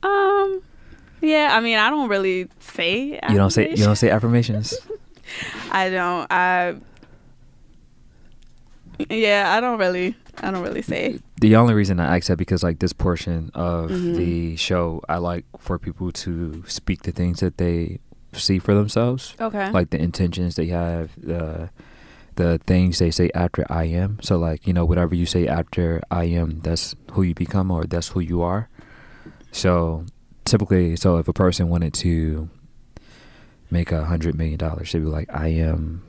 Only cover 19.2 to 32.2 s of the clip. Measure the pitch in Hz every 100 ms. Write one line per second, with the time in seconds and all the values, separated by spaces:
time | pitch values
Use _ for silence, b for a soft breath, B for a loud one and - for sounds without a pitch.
19.2 | - - 226 208 196 196 175 - 156 -
20.2 | 90 85 87 85 82 87 85 85 80 -
21.2 | - 85 80 80 82 - B B B B
22.2 | B - 85 82 - 92 92 85 85 -
23.2 | 87 87 87 - - 80 80 85 98 107
24.2 | - 90 82 78 - 87 85 85 87 85
25.2 | 85 90 78 78 85 - 85 82 - 87
26.2 | 85 85 80 80 80 82 - - - -
27.2 | 92 80 85 101 95 85 82 85 - 95
28.2 | 85 87 85 98 113 B B B B B
29.2 | B B B - 92 87 82 80 85 -
30.2 | _ - - 107 101 92 87 82 95 85
31.2 | 80 - 92 - 85 85 82 - 87 82